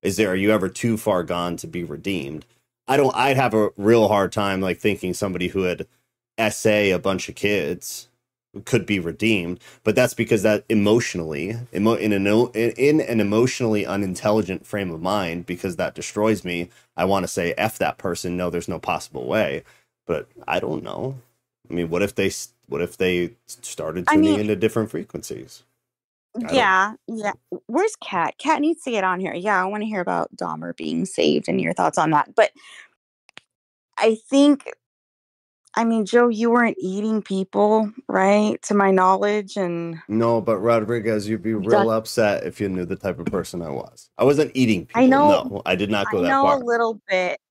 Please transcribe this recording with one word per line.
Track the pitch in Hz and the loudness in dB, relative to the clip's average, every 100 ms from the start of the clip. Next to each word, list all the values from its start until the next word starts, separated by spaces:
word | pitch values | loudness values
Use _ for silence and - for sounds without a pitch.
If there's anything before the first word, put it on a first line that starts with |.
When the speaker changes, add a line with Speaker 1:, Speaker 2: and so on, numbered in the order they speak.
Speaker 1:
Is | 92 95 | -4 0
there, | 101 | 0
are | 95 | 2
you | 101 | 2
ever | 107 92 | 2 0
too | - 120 110 | -4 -2 -2
far | - 95 | 0 0
gone | 85 87 87 85 | 0 -2 -4 -6
to | 85 | -10
be | 85 | -10
redeemed? | 85 76 90 95 69 78 - _ _ _ - | -10 -10 -6 -6 -6 -12 -16 _ _ _ -2
I | 135 | 2
don't, | 135 - | 2 2
I'd | 131 131 | 0 2
have | 127 | 2
a | 110 104 - | 2 0 0
real | 101 117 104 | 4 6 6
hard | 104 95 | 4 2
time, | - 101 95 | 0 -2 0
like, | 95 90 | -2 -2
thinking | 110 98 92 | -2 -2 -4
somebody | 87 101 87 90 | -4 -4 -4 -4
who | 98 | -2
had | 92 87 - _ _ _ _ - | -2 -4 -8 _ _ _ _ -4
S | 110 - 110 | -4 0 2
A | 104 101 | 4 4
a | 90 | 2
bunch | 95 92 - | 0 -4 -6
of | - | -4
kids | 101 104 76 90 - - - _ _ _ _ - | -2 0 -2 -6 -10 -14 -16 _ _ _ _ -18
could | - 120 90 | -2 -2 0
be | 101 | -2
redeemed, | 85 82 110 107 85 90 - - | -2 -2 0 0 -2 -8 -12 -6
but | - 113 | 0 2
that's | 127 | 2
because | - 120 113 | 0 0 2
that | 101 107 - | 4 2 2
emotionally, | 113 101 113 120 90 80 73 87 117 123 | 2 4 4 2 -6 -6 -6 -6 -8 -8
emo-, | - 104 | 0 0
in | 113 104 | 2 0
an | 101 98 | 0 2
o-, | 107 120 | 2 2
in, | 110 117 | 0 -2
in | - 135 151 | 2 2 2
an | - 113 | 2 0
emotionally | 101 107 123 - 117 107 | 0 2 0 0 -2 -2
unintelligent | 98 98 101 87 104 110 92 92 - | -2 -4 -4 -4 0 0 0 -6 -6
frame | 104 98 | -6 -6
of | 80 | -6
mind, | 90 104 87 85 85 | -2 -2 -2 -6 -8
because | 90 98 82 | -6 -6 -4
that | 82 - | -6 -6
destroys | 85 - 107 104 | -10 -2 0 0
me, | 90 87 87 _ _ - | -2 -6 -8 _ _ -4
I | |
wanna | 92 98 90 | 0 0 0
say, | - 87 - | -2 -4 -2
"F | 107 - | -4 -2
that | 82 - | -4 -4
person, | 95 85 92 90 | -6 -6 -6 -4
no, | 90 | -4
there's | 85 82 | -4 -6
no | 95 | -8
possible | - 80 - 69 62 | -4 -6 -6 -12 -4
way." | 92 80 65 - _ _ _ - | -2 -2 -4 -10 _ _ _ -6
But | 80 - - - | -6 -6 -16 -4
I | 87 | -4
don't | - 76 | -2 -6
know. | - 50 131 135 _ _ _ _ _ | -8 -8 -8 -10 _ _ _ _ _
I | |
mean, | 87 85 | -6 -2
what | 87 | 0
if | 98 | -2
they | - 98 | 0 -2
s-, | - - _ _ | -2 -12 _ _
what | 71 | -6
if | 87 - | -6 -2
they | 92 87 85 - _ | 0 0 -2 -6 _
s-, | - | -18
started | - - 80 82 175 | -14 -10 -8 -4 0
Speaker 2:
I | |
Speaker 1:
tuning | 311 | 4
Speaker 2:
mean | - 104 | 4 2
Speaker 1:
into | 104 | 0
different | - 110 - 107 | 0 0 0 -4
frequencies? | - 214 - - 52 62 - _ _ _ _ _ _ _ - | -6 -10 -12 -10 -12 -14 -20 _ _ _ _ _ _ _ -10
I | |
don't | 226 | -2
Speaker 2:
Yeah, | 262 214 190 202 220 - | 2 4 2 0 -4 -12
yeah. | 226 208 - _ - _ | -8 -6 -8 _ -14 _
Where's | 240 427 - | -2 -2 -4
Kat? | - 190 160 - | -6 -2 -2 -4
Kat | 269 311 | -2 0
needs | 294 330 | 0 -2
to | - | -2
get | 226 | -2
on | 185 180 | 0 -2
here. | 190 | -4
Yeah, | - 185 196 | -4 0 0
I | 185 | 0
wanna | 208 214 | -4 -4
hear | 208 | -4
about | 175 - - - | -2 -2 -4 -6
Dahmer | 180 156 160 - | -8 -8 -10 -8
being | 80 82 - | -6 -4 -4
saved | - 78 - - | 0 2 2 0
and | 196 | -4
your | - | -2
thoughts | - 170 160 | 0 0 2
on | 156 | 2
that. | 151 - - | 2 0 2
But | 220 _ - - - _ _ _ _ - _ _ _ _ _ - | 2 _ -20 -20 -20 _ _ _ _ -20 _ _ _ _ _ 2
I | 226 220 _ | 2 2 _
think, | 277 285 285 - - _ _ _ _ _ _ _ _ _ - | 6 6 6 0 -16 _ _ _ _ _ _ _ _ _ -2
I | |
mean, | 226 226 202 | 0 0 2
Joe, | 240 240 | 4 4
you | 214 233 | 4 2
weren't | 233 233 - | 4 2 0
eating | 185 190 214 220 | -4 -4 -2 -2
people, | 196 190 190 202 208 220 214 220 - | -2 -4 -2 0 4 4 0 -6 -4
right? | 185 190 208 214 - | 2 4 4 2 -2
To | - | -2
my | 202 196 | 2 4
knowledge, | 190 185 190 202 208 196 - | 6 6 4 2 -2 -4 -4
and | 180 170 170 165 - | -4 -4 -6 -10 -4
Speaker 1:
No, | 107 117 117 | 0 2 2
but | 104 107 | 0 0
Rodriguez, | 110 117 104 120 107 107 101 | 2 2 2 -2 0 -2 -2
you'd | 110 | -4
be | 87 | -2
Speaker 2:
You | 110 98 | -2 2
Speaker 1:
real | |
Speaker 2:
done | 208 113 | 2 4
Speaker 1:
upset | 110 110 - 107 98 | 0 -2 0 2 2
if | 80 - | -4 -6
you | 101 | -4
knew | 92 | -4
the | 87 | -6
type | 92 98 87 | -6 -6 -6
of | 85 | -4
person | 98 82 90 | -6 -6 -8
I | 82 | -8
was. | 69 - - - _ | -10 -10 -18 -20 _
I | |
wasn't | 127 143 151 | 2 4 0
eating | 131 123 101 - | 2 2 2 0
Speaker 2:
I | 226 | 4
Speaker 1:
people. | 254 | 6
Speaker 2:
know. | 269 294 294 262 | 6 6 4 0
Speaker 1:
No, | 202 - | -8 -2
I | |
did | 185 202 | -2 0
not | - 196 | 0 0
go | 101 | 0
Speaker 2:
I | |
Speaker 1:
that | 87 | 2
Speaker 2:
know | 277 | 2
Speaker 1:
far. | 277 285 | 4 2
Speaker 2:
a | |
little | 240 233 226 214 _ | 0 0 0 -2 _
bit. | 190 180 151 _ | -2 -2 -4 _